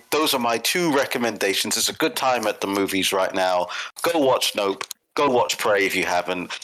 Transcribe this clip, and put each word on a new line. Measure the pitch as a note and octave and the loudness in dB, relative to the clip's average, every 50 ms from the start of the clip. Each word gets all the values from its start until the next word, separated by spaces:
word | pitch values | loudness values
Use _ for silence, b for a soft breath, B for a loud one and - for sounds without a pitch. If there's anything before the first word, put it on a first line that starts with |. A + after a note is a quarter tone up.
| - _ | -6 _
those | - D3 D#3 C#3 C#3 | -2 0 2 0 0
are | C3 | 0
my | A#2+ A#2 A#2 A2+ | 0 0 0 0
two | - - - F3+ F3 E3 C#3 | -2 -2 -2 0 0 2 2
recommendations. | C#3+ B2+ - - C3 A#2+ A#2 G#2+ F#2 G#2 G2 F#2+ - - G#2+ - | 2 2 0 -2 -2 -2 -2 -2 -2 -2 0 0 -2 -2 -2 -2
It's | A#2 A2 - | -2 -2 -2
a | A2+ | -2
good | - D#3 D#3 - | 0 -2 -2 0
time | - C#3 C3 B2+ A#2+ A2+ | 0 0 0 2 2 0
at | G#2+ G2+ - | -2 -2 -2
the | - G2 | -2 -2
movies | G2 G2+ G2 F2+ G2 F#2+ F2+ - - | 0 0 0 0 0 0 0 0 2
right | F#2+ F#2+ - - | 2 0 0 0
now. | F#2+ F#2 F#2 F2+ F2+ F2+ B B B B B - - - | 0 2 2 2 2 0 B B B B B -10 -6 -2
Go | E3 E3+ D#3+ | 0 2 2
watch | C#3 C3 B2+ - - - - | 4 4 4 2 0 -2 0
Nope. | A2+ G2+ G2 F#2+ - - - - _ _ _ - | 0 0 0 0 -2 -6 -12 -14 _ _ _ -2
Go | - D3 C#3+ | 0 2 4
watch | B2 A#2+ G#2+ - - - | 4 2 2 0 -2 -2
Prey | - A#2 G#2 G2+ G2 | 0 2 2 4 2
if | F#2 F2+ | 2 0
you | F#2 E2+ | 0 -2
haven't. | F2 F2+ F2 E2+ F#2 F2+ F2+ F2 B B B | 0 0 0 0 -2 -4 -4 -6 B B B